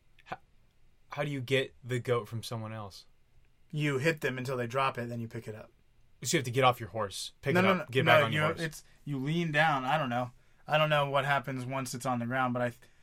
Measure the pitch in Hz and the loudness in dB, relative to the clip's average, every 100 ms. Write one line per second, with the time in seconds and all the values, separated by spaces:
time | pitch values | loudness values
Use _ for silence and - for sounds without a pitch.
0 | _ - - - _ - _ _ - _ | _ -20 -14 -14 _ -20 _ _ -20 _
1 | - - 147 139 123 131 131 - 120 123 | -12 -6 -4 -4 2 2 0 -6 -6 -4
2 | 127 120 107 110 - 113 110 110 101 - | 0 0 -2 -8 -8 -8 -8 -10 -12 -14
3 | - _ _ - - _ - 151 147 135 | -20 _ _ -20 -20 _ -8 -2 0 2
4 | 160 156 139 127 123 127 120 135 123 120 | 0 0 -2 -4 -4 -4 -2 0 0 -2
5 | 117 120 113 113 110 107 - _ _ _ | -6 -8 -8 -10 -10 -14 -16 _ _ _
6 | - - 123 160 123 120 127 117 113 110 | -20 -10 -2 0 0 4 4 4 -4 -6
7 | 101 - - - 139 175 - 180 - 123 | -6 -6 -12 -8 0 2 4 2 0 2
8 | - 156 143 151 151 165 160 - - - | 6 6 6 2 0 -2 -6 -8 -20 -14
9 | - 139 139 170 165 147 160 135 131 156 | -8 -4 -2 -2 0 4 4 2 0 0
10 | 131 120 123 - _ _ - 151 151 147 | 0 -2 -4 -8 _ _ 0 2 4 4
11 | 143 139 135 139 135 131 127 135 131 123 | 4 2 2 0 0 -6 -4 -6 -6 -4
12 | 135 120 117 131 127 123 123 - - _ | -2 -2 0 0 0 0 -2 -4 -20 _